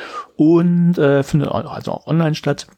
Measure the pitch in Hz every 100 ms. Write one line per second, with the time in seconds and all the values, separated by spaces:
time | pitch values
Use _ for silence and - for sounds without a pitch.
0 | - - - - 156 170 175 175 175 170
1 | 143 139 135 151 - - - - - -
2 | - 165 156 151 143 143 -